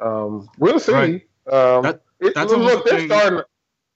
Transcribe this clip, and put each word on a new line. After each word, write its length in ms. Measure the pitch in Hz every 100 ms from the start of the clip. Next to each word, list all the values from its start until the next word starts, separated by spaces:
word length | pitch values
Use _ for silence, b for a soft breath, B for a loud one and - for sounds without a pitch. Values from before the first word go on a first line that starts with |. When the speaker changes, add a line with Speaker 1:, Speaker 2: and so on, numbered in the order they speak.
Speaker 1:
um, 460 | 113 110 107 107 101 -
we'll 200 | 165 294
see. 120 | -
Speaker 2:
Right. 300 | 156 139 175 _ _ -
Speaker 1:
Um, 340 | 135 127 127
Speaker 2:
That, 180 | 131 165 _ -
Speaker 1:
it, 160 | 180 147
Speaker 2:
that's 160 | 185
Speaker 1:
look, 80 | 226
Speaker 2:
another 220 | 233 233 233
Speaker 1:
they're 140 | 170
Speaker 2:
thing. 80 | 160
Speaker 1:
starting, 340 | 208 208 175 - _ _ _ _